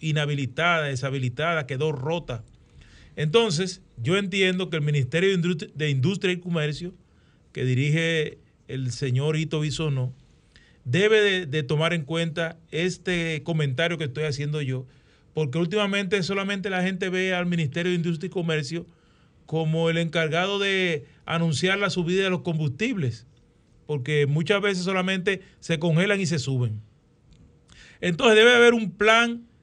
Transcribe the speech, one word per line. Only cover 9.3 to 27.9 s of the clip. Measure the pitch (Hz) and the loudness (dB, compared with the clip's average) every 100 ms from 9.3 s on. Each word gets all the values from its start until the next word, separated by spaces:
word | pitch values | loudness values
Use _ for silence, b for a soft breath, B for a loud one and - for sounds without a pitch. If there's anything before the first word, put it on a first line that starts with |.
| 156 | -2
Ito | 156 156 | -2 -2
Bisonó, | 151 135 156 135 127 - - b b b b b | -2 -2 -2 -2 -4 -8 -20 b b b b b
debe | 123 165 214 220 | -2 2 4 4
de, | 208 185 165 | 4 2 -2
de | 156 | -4
tomar | 131 151 160 | 0 0 0
en | 170 | 0
cuenta | 139 165 165 160 165 170 _ | -2 -2 -2 -2 -6 -8 _
este | 156 180 180 190 175 165 151 | -4 -2 -4 -4 -2 -2 -4
comentario | 165 160 143 127 170 165 | -2 -2 0 0 -2 -2
que | 147 | -6
estoy | 147 | -4
haciendo | 156 139 147 151 | -4 -4 -4 -4
yo, | 135 131 131 b b b b | -4 -6 -8 b b b b
porque | 156 147 165 | -4 -2 -2
últimamente | 170 208 202 202 190 202 | 0 0 0 0 0 -2
solamente | 175 196 196 202 196 | 0 -2 -2 -4 -2
la | 180 | -2
gente | 185 185 190 | -2 -2 -2
ve | 185 190 | -2 -2
al | 180 175 | -2 0
Ministerio | 170 147 170 180 | 0 -2 -2 -2
de | 180 | 0
Industria | 170 160 185 | -2 -4 -4
y | |
Comercio | 185 165 156 131 165 170 b b b b b - | -4 -2 -2 -4 -8 -10 b b b b b -6
como | 160 156 160 165 | -2 0 2 2
el | 165 | 2
encargado | 165 165 160 165 190 202 | 0 0 0 0 0 -2
de | 196 190 180 151 B B - | 0 0 0 -2 B B -4
anunciar | 165 165 135 185 196 | 0 0 2 0 2
la | 196 | 0
subida | 180 170 185 | -2 0 0
de | 190 | 0
los | 180 | -2
combustibles, | 175 156 151 - 233 202 127 107 - _ _ _ _ _ - | -2 -2 -2 -2 -4 -2 -4 -6 -12 _ _ _ _ _ -8
porque | 147 131 151 143 | -6 -2 0 2
muchas | 151 175 202 | 2 2 2
veces | 202 185 180 | 2 0 0
solamente | 190 185 190 185 190 B B | 0 0 0 -2 -2 B B
se | - 160 | -4 -2
congelan | 170 160 202 202 | 2 2 4 2
y | 170 | 0
se | 165 | -2
suben. | 135 127 117 107 - _ _ _ _ - - _ _ B B | -2 -2 -2 -4 -12 _ _ _ _ -20 -20 _ _ B B